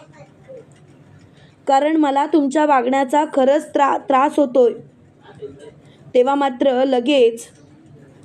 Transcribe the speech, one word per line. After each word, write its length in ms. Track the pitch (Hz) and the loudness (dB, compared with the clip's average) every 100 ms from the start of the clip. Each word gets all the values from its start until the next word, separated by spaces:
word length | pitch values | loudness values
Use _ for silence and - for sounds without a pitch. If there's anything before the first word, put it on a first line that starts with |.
| - - - _ - 508 - - - - - - - _ - _ - | -18 -20 -20 _ -20 -20 -20 -20 -20 -20 -20 -20 -20 _ -20 _ -2
कारण 280 | 269 294 320 | 0 2 0
मला 300 | 294 277 302 | 0 0 0
तुमच्या 400 | 320 277 302 302 | 0 0 0 2
वागण्याचा 580 | 277 240 269 269 294 302 | 2 0 -2 0 0 0
खरंच 400 | 285 262 294 302 | 0 0 0 -2
त्रा-, 240 | 294 277 - - | -2 0 -2 -2
त्रास 300 | 269 285 294 | 0 2 0
होतोय." 340 | 285 262 240 - - _ _ _ - - 415 - - - - - - | 0 2 0 0 -10 _ _ _ -20 -20 -20 -20 -20 -20 -20 -20 -4
तेव्हा 220 | 254 247 285 | 0 0 0
मात्र 480 | 277 254 277 254 269 | -2 -2 -2 0 0
लगेच 560 | 247 240 285 233 226 - - - - - - - - | -2 0 2 2 0 -10 -20 -20 -20 -20 -20 -20 -20